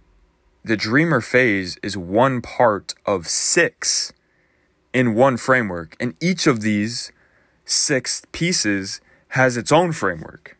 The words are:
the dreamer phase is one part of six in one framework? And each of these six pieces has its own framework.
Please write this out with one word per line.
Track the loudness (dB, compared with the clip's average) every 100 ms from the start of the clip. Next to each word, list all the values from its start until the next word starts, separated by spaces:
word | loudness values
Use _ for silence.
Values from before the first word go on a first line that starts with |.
| _ _ _ _ _ _
the | -4 -4
dreamer | 0 0 2 0
phase | 0 2 2 0 -4 -8
is | -8 -8
one | -4 2 2 2
part | -6 2 2 2 -6 -10 -4
of | -4 -2
six | -2 2 4 4 0 -4 -2 -4 -12 _ _ _ _ _ _ _
in | 0 0 4
one | 4 2
framework? | 2 0 0 -6 -10 -8
And | -8 -4
each | -4 0 2
of | 2
these | 2 0 0 -4 -10 _ _ _ _ _ -4
six | 0 2 0 -2 -8 -8
pieces | -4 -2 0 0 -2 -4 -12 _ _ -8
has | 2 2 2
its | 2
own | 2 2
framework. | -2 -4 -4 -10 -18 -20 -20